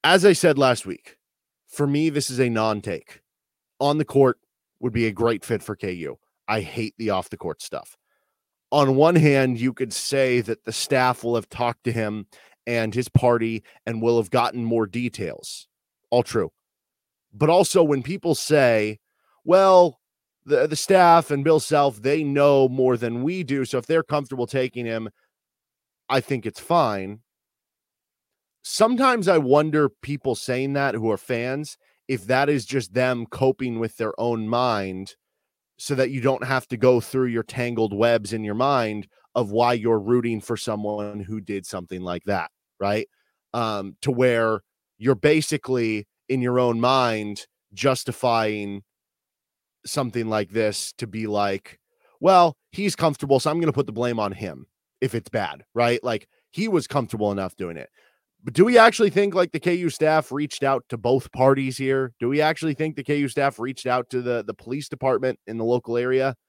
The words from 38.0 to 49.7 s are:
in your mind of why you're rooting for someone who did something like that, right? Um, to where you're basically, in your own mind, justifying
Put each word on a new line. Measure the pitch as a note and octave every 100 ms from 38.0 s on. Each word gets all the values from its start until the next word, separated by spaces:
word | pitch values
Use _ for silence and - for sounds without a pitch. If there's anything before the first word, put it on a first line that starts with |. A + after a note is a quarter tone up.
| A#2 A#2 G2+
in | A2
your | G#2+
mind | G#2 C3+ C#3 A2+ G#2 G2 _ _
of | A#2+ G#2+
why | G#2+ A#2+
you're | A#2+ A2+ A2
rooting | G2+ B2 A#2 A2+
for | - A2+
someone | - G#2+ G#2 G#2 G#2 G#2
who | F#2+ A2
did | F#2+ G2+ F2+
something | F#2+ F2 F#2
like | F2+ F2
that, | - G2 D#2+ _ _ _
right? | G2 G#2+ - _ _ _ _
Um, | A2+ A2+ G#2 G2 -
to | -
where | B2 B2+ A#2 A2+ G#2+ _ _ _ _
you're | A2+
basically, | B2 D3+ D#3+ D3+ D3+ - B2+ A2+ G#2+ G#2 _ _
in | C3
your | B2 B2
own | B2 A#2
mind, | B2 C3+ B2 A2 G#2 G2+ - _ _
justifying | G2+ C#3 C3 - - B2+ A#2 A2 G#2+ G2+ G2+ _ _ _ _ _ _ _ _ _